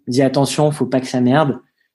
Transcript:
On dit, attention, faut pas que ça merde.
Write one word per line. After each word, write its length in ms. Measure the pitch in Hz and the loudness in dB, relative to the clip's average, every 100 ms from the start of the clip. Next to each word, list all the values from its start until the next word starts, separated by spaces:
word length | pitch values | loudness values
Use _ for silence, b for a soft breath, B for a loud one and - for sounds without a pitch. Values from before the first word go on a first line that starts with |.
| - | -6
On 20 | |
dit, 120 | 123 | 0
attention, 500 | 135 139 135 - 151 | 0 2 0 0 0
faut 140 | 147 127 | 0 -2
pas 140 | 131 | -2
que 60 | 127 | -2
ça 140 | 127 | 0
merde. 400 | 123 143 151 - - _ _ | 2 2 0 -4 -10 _ _